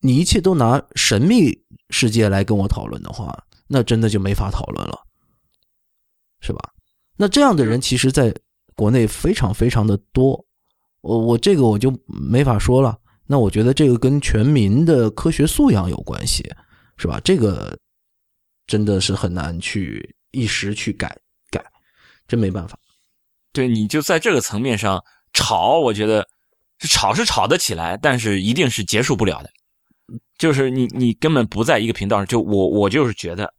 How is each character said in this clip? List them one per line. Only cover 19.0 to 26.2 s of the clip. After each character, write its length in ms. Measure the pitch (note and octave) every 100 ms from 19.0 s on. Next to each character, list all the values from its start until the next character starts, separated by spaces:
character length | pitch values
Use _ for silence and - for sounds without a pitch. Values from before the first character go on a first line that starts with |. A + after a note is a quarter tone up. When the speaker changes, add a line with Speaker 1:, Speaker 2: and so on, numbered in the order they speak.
Speaker 1:
是 140 | F#2 G2
很 180 | G2
难 260 | F2 D2 E2+
去 560 | - G#2 F2+ G#1+ - - _
一 140 | C3+ A2+
时 300 | - G2+ G#2+
去 180 | -
改， 240 | - - - _ _ _
改， 160 | - - _ _ _ _ _ _
真 120 | A#2+
没 120 | G#2
办 160 | F#2+ F2
法。 100 | - _ _ _ _ _ _ _
Speaker 2:
对， 160 | - B2+
你 200 | A2+ G#2+
就 160 | D3
在 160 | - E3
这 120 | A3+
个 80 | D#3+
层 220 | - G#2
面 160 | C3 G#2+
上 240 | G#2 F#2+ - _ _
吵， 460 | - - G2+ F2+ D3+
我 120 | C3+
觉 140 | G#2 G#2+
得 220 | A2